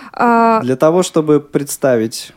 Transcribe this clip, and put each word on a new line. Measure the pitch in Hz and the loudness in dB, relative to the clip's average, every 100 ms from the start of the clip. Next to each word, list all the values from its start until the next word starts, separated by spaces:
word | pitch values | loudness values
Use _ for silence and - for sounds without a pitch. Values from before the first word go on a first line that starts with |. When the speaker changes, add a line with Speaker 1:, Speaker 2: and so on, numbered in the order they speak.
| - | -12
Speaker 1:
А, | - 240 233 226 220 | -2 0 2 2 0
Speaker 2:
Для | 123 127 | -2 0
того, | 160 180 | 2 2
чтобы | 175 165 151 147 | 0 0 2 0
представить | - 147 139 - 135 120 113 - - | 0 -6 -6 -4 0 0 -2 -6 -16